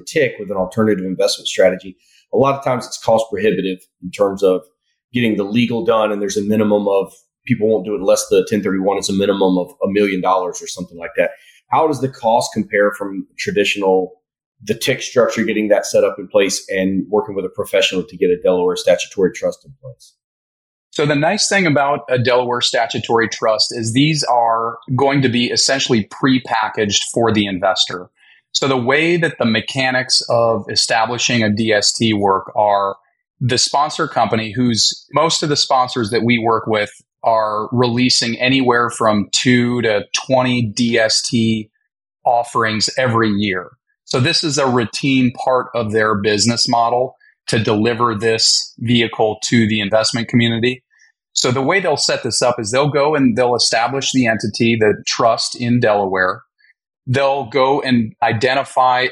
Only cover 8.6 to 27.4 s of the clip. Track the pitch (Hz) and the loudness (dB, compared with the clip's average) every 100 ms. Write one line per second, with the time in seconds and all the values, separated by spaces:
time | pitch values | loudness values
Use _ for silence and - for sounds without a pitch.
8.6 | 95 95 95 98 95 98 98 98 95 92 | -2 -2 0 -2 -2 0 0 2 2 2
9.6 | 90 - 98 98 101 92 90 92 90 - | -2 -4 -2 0 0 0 0 0 -2 -8
10.6 | 85 - 90 85 85 - 87 - - _ | -12 -12 -14 -12 -6 -2 -2 -4 -20 _
11.6 | _ 127 160 143 131 - 113 117 123 113 | _ 0 0 0 -6 -4 0 0 0 -4
12.6 | 98 104 104 - 98 98 92 - - 98 | -2 0 0 0 -8 -8 -12 -10 -4 -2
13.6 | 101 101 98 95 90 - _ _ _ _ | 0 0 0 0 0 -8 _ _ _ _
14.6 | 104 110 - 123 - 123 110 - 110 107 | -10 -6 -4 -4 -2 2 2 2 -2 0
15.6 | 107 101 - 107 101 92 90 104 98 - | 2 2 2 2 2 0 -2 0 2 -2
16.6 | - 98 95 95 90 104 101 98 92 - | -4 -2 0 -2 0 -2 -2 -4 -6 -8
17.6 | 98 98 95 92 85 90 92 87 95 90 | -2 0 2 0 -6 -2 0 2 2 2
18.6 | 90 90 - 87 - - 92 - 90 - | 0 0 2 0 0 0 0 0 -6 -6
19.6 | - - - - - _ _ _ _ _ | -14 -20 -20 -20 -20 _ _ _ _ _
20.6 | _ _ _ - 147 143 156 208 - 196 | _ _ _ -2 0 2 2 0 0 2
21.6 | 175 143 139 147 - 127 120 123 123 120 | 2 2 2 -2 -2 0 2 2 2 -2
22.6 | - 127 113 120 107 117 113 - 113 107 | -2 -2 -2 -4 0 0 0 -2 0 0
23.6 | - 120 113 120 151 156 127 123 117 113 | -2 -4 -2 2 2 0 0 0 2 0
24.6 | 117 117 - 127 139 143 131 120 120 113 | -2 -8 -4 0 2 2 0 0 0 0
25.6 | - 135 135 120 98 - 135 127 - 113 | 0 -2 0 0 -2 -2 0 0 0 -2
26.6 | 107 - 107 101 - - 113 107 | -2 -2 -2 -2 -2 0 2 2